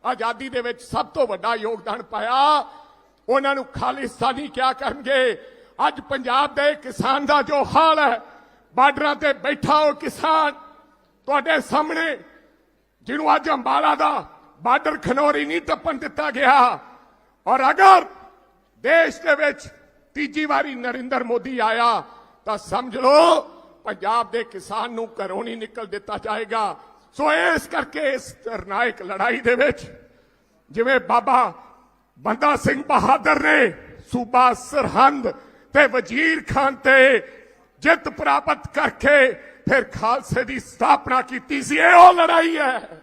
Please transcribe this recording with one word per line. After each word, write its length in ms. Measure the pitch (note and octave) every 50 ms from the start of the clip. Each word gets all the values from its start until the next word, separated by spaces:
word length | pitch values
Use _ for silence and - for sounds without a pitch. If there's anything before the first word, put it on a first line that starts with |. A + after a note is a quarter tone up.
| -
ਆਜ਼ਾਦੀ 440 | A3+ B3+ G3+ A3 A#3 A#3 G#3 C4+ C4
ਦੇ 120 | B3+ B3
ਵਿੱਚ 180 | A#3 A#3+ A#3+ A#3+
ਸਭ 240 | - - - E4 F#4
ਤੋਂ 200 | - - D#4 C4+
ਵੱਡਾ 280 | A#3 G3+ F#3 F3 A3 A#3
ਯੋਗਦਾਨ 460 | A3 G#3+ A3 A#3 G#3 - A3 G#3 A#3+ G#3
ਪਾਇਆ, 600 | _ A3 G#3 G#3+ A3+ B3 C4+ C#4 D4+ D4+ C#4+ - - - - - _ _ _ _ _ _ _ _ -
ਉਹਨਾਂ 260 | B3 C4+ C4+ C#4 C#4
ਨੂੰ 100 | C4+ B3+ C4
ਖਾਲਿਸਤਾਨੀ 760 | - - A3 B3+ C4 C#4 C4 A3+ - - A#3 B3 C4 C4 D4 C#4
ਕਿਹਾ 240 | - B3 C4 C4 B3+
ਕਰਨਗੇ। 580 | B3+ C#4 A#3+ - C#4+ A#3 B3+ C#4 C4 C4 A#3+ G3+ - - - - - - _ _ - B3+ D#4
ਅੱਜ 120 | - -
ਪੰਜਾਬ 520 | - - C#4 C4+ B3+ B3 A#3+ C4+ D4 C#4+ -
ਦੇ 200 | C#4+ C#4+ D4 D4+
ਕਿਸਾਨ 500 | D4 - B3+ - - - B3+ C4+ C#4+ C#4+
ਦਾ 140 | B3+ D4 C#4+
ਜੋ 220 | B3+ D4 D4 C#4+ C4
ਹਾਲ 320 | - - C#4 D#4+ D#4+ D#4 D#4
ਹੈ, 200 | D4 B3+ A#3+ A3+ - - - - _ _ _ _ _ _ _
ਬਾਰਡਰਾਂ 400 | B3 B3+ C#4+ C4+ C#4 D4+ D4 D4
ਤੇ 160 | D4 D4+ D4 C#4
ਬੈਠਾ 440 | C#4 - C#4 D4 D4 - - D4 D4+
ਉਹ 160 | D4+ D4 D4
ਕਿਸਾਨ 560 | D4 D#4+ C#4 - - - D#4+ D#4 D#4+ D#4 D4 C#4+ - - - - _ _ _ _ _ _ _ _ _ _ -
ਤੁਹਾਡੇ 320 | C#4 C#4+ B3 E4 D#4+ D#4
ਸਾਹਮਣੇ, 580 | - - - D4+ D4+ D#4 E4+ D#4+ E4 D#4+ C#4 G#3 - - _ _ _ _ _ _ _ _ _ _ _ _ _ _ _
ਜਿਹਨੂੰ 280 | - B3+ D4 D#4 D4+ D4
ਅੱਜ 160 | D4+ C#4+ E4
ਅੰਬਾਲਾ 440 | D4+ C4 A#3 C4 C4+ C#4+ D#4 D4+ D4
ਦਾ 280 | D4 D#4 D4+ D4 A#3 E3 - - - _ _ _ _
ਬਾਰਡਰ 360 | D#3+ A#3 B3+ D4 D4 D#4 D4+ D4+
ਖਨੌਰੀ 460 | - F3+ B3+ C4+ D4 D4 D4 D4 D4
ਨਹੀਂ 140 | D4 D#4+ E4+
ਟੱਪਣ 360 | C#4+ - E4 - - E4+ D4 B3+
ਦਿੱਤਾ 320 | D#4 D4 - - D4+ D4+
ਗਿਆ। 480 | A#3 B3+ C#4 B3+ C4+ C#4 B3 B3 F#3+ - - - - - _ _ _ _ _ _ _ _ _
ਔਰ 240 | F#3 B3 C4 C4 C#4
ਅਗਰ 360 | D#4 - F#4+ G4 F#4+ F4 - - - - - - _ _ _ _ _ _ _ _ _ _ -
ਦੇਸ਼ 360 | B3 D#4+ E4 E4 D4 - -
ਦੇ 120 | - E4 C#4+
ਵਿੱਚ 320 | D4 D4+ D4 - - - - - _ _ _ _ _ _ _ _
ਤੀਜੀ 280 | C#4+ D4+ C#4+ D4 D4+ D#4
ਵਾਰੀ 280 | D4 D4 C4+ C#4+ C#4+ C4
ਨਰਿੰਦਰ 480 | A#3+ A#3+ B3 A#3+ C4 A#3+ B3+ C4+ B3+ B3
ਮੋਦੀ 340 | A#3 A#3+ A#3+ - C4 C4 A#3+
ਆਇਆ 420 | A3 A3 A3+ A#3 A#3 A#3+ A3+ F#3 D3 - - - - _ _ _ _
ਤਾਂ 120 | G#3 G#3+ G3+
ਸਮਝ 380 | - - F3 A3+ B3 B3+ G3+
ਲਓ 440 | C4 C4 C4 C#4+ D4+ E4 E4+ F4 - - - - - - - _ _ _
ਪੰਜਾਬ 460 | A#3 G#3 E3+ F#3 G3+ A3+ A#3+ A#3 G3
ਦੇ 140 | G#3+ A#3 A3+
ਕਿਸਾਨ 480 | A3+ - F#3+ F#3 - G3+ A3 A3 A#3+
ਨੂੰ 160 | A#3 A3+ A3+ A3+ A3+
ਘਰੋਂ 260 | - G3 F#3 F#3 G3+ A#3
ਨਹੀਂ 120 | A#3 A#3
ਨਿਕਲ 300 | A3+ A3 A3+ _ A#3+ A3
ਦਿੱਤਾ 320 | F#3 G3 G#3 G3+ - G#3 G3
ਜਾਏਗਾ। 580 | - A3 G#3+ A3 A3+ G3+ A3+ A3+ G#3+ F#3+ D#3 - - - _ _ _ _ _
ਸੋ 160 | - D4 D4+
ਇਸ 340 | D4+ E4 F4 F4+ E4 D4+ - -
ਕਰਕੇ 320 | E4+ D#4+ C4 D4+ - D4+ D#4 C4+
ਇਸ 260 | C4+ C4 - - - _ -
ਨਿਰਣਾਇਕ 540 | A3+ A3+ G3 F3+ G3 G3 G#3 A#3+ A#3+ - -
ਲੜਾਈ 380 | F#3+ F3+ G3 F#3+ G3 A#3+ A#3 B3+
ਦੇ 140 | A#3+ A#3 B3
ਵਿੱਚ 280 | B3 C#4 D4 A#3+ - - - - - _ _ _ _ _ _ _ _ _ _ _ _ _ _
ਜਿਵੇਂ 280 | C#3 G#3 A#3 B3+ C4+ B3+
ਬਾਬਾ 500 | B3+ - A3 A#3+ - C#4 B3+ B3+ A#3+ F#3+ E3 - - - _ _ _ _ _ _ _ _ _ _
ਬੰਦਾ 340 | C3 G#3+ A3 A#3 D4 D4 C#4+ -
ਸਿੰਘ 240 | - - C#4+ C4+ D4 -
ਬਹਾਦਰ 520 | C#4+ A3 F3 A3 C4+ - - D4+ D4+ D4
ਨੇ 320 | D4+ D#4 D#4 D4+ B3+ G3 - - - - - - - -
ਸੂਬਾ 400 | - B3 A#3+ G#3+ - B3 B3+ B3+ B3
ਸਰਹੰਦ 800 | B3 - - D4 D4 A3 F3 - G3 C4+ C#4 D4 C#4 A#3 G3+ - - - - _ _ _ _ -
ਤੇ 120 | C#4 D4 B3+
ਵਜ਼ੀਰ 540 | A3+ B3+ - - A3+ C4+ D#4+ D#4+ D#4+ D#4 - -
ਖਾਨ 260 | - C4 C#4 C4+ C4+ G#3+
ਤੇ 400 | - C4+ C4+ C4+ C4 C4+ C4 G#3 - - - - - _ _ _ _ _ _ _
ਜਿੱਤ 260 | - D4+ E4+ E4 - D4+
ਪ੍ਰਾਪਤ 560 | G3+ - D4+ D4 C#4 D4 - D#4+ D4 - - - -
ਕਰਕੇ 580 | C#4+ D#4 B3 - - - C4+ D4 C#4+ C4 C4 G3 - - - - _ _ -
ਫਿਰ 160 | B3+ C4 G#3+ -
ਖਾਲਸੇ 520 | - - G#3+ A3+ B3 C4+ - - - B3 C4
ਦੀ 140 | G#3+ C4+ A#3+
ਸਥਾਪਨਾ 600 | - - - _ A#3 - C#4 C4+ - C4 B3+ B3+
ਕੀਤੀ 380 | B3 - B3+ B3+ - - D4 C#4
ਸੀ, 140 | B3+ - D4
ਇਹ 180 | D4+ D#4+ F4 F4+
ਉਹ 180 | F4 F4 F4+ F4+
ਲੜਾਈ 420 | F4 E4 E4 E4+ E4 E4 E4 E4
ਹੈ। 220 | D#4 D4 C4 C4 A3 - - E3 D#3